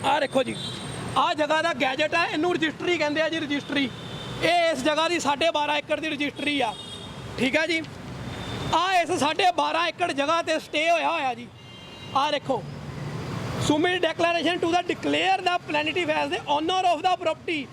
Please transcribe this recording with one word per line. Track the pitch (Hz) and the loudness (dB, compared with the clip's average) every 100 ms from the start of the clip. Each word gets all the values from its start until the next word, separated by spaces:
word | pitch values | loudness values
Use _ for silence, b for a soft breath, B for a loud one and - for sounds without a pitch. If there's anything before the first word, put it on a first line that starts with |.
| - | 2
ਆਹ | 285 | 2
ਦੇਖੋ | 269 269 | 2 0
ਜੀ, | 233 214 - - - - - - | 0 -4 -6 -8 -8 -8 -2 2
ਆਹ | 294 | 2
ਜਗ੍ਹਾ | 320 294 311 | 2 2 2
ਦਾ | 330 277 | 2 0
ਗੈਜਟ | 262 269 302 330 | 0 2 2 2
ਆ, | 370 | 0
ਇਹਨੂੰ | 349 349 359 | 0 0 2
ਰਜਿਸਟਰੀ | 320 - 359 339 | 0 -2 0 2
ਕਹਿੰਦੇ | 294 294 | 2 2
ਆ | 311 | 0
ਜੀ, | 320 | 0
ਰਜਿਸਟਰੀ। | 294 285 - 277 262 - - - - - | -2 -4 -2 -2 -2 -4 -10 -10 -8 -2
ਇਹ | 320 349 330 | 2 4 2
ਇਸ | 294 | 2
ਜਗ੍ਹਾ | 254 302 330 | 0 2 2
ਦੀ | 349 | 2
ਸਾਢੇ | 262 285 320 | 0 2 2
ਬਾਰਾਂ | 311 294 294 | 2 0 -2
ਏਕੜ | 285 302 | 0 -2
ਦੀ | 320 | -2
ਰਜਿਸਟਰੀ | 285 285 - 277 285 | -2 -4 -2 -2 0
ਆ, | 233 196 - - - - - - | 0 -2 -12 -12 -12 -12 -10 -2
ਠੀਕ | 254 294 | 2 2
ਆ | 320 | 2
ਜੀ। | 330 302 - - - - - - - - 330 | 0 -2 -12 -12 -10 -8 -8 -8 -6 0 2
ਆਹ | 359 381 | 4 2
ਇਸ | 311 349 | 2 2
ਸਾਢੇ | 277 311 381 349 | 2 4 4 4
ਬਾਰਾਂ | 294 320 339 | 2 2 0
ਏਕੜ | - 349 | 0 -2
ਜਗ੍ਹਾ | 285 285 330 | 0 2 2
ਤੇ | 339 311 | 2 -2
ਸਟੇ | - 302 320 | 0 0 4
ਹੋਇਆ | 339 285 | 4 2
ਹੋਇਆ | 330 269 | 0 -2
ਜੀ। | 240 233 - - - - - - 254 | -4 -10 -16 -18 -18 -16 -14 -2 0
ਆਹ | 294 | 2
ਦੇਖੋ, | 294 - 240 175 - - - - - - - - - - | 0 0 -2 -2 -10 -10 -8 -8 -6 -6 -6 -6 -2 2
submit | 302 359 359 | 4 4 2
declaration | 320 320 339 339 311 359 | 0 2 2 4 2 2
to | 339 | 2
the | 349 349 | 2 0
declare | 330 285 294 349 381 | -4 0 0 2 2
the | 359 349 - | 2 0 0
plaintiff | 302 302 359 320 | -2 0 -2 0
as | 302 285 | 0 0
the | 370 - | -4 0
owner | 294 320 370 370 | 0 2 2 2
of | 311 | 2
the | 370 359 | 2 2
property | 349 311 - 320 247 | 0 -2 -2 -4 -4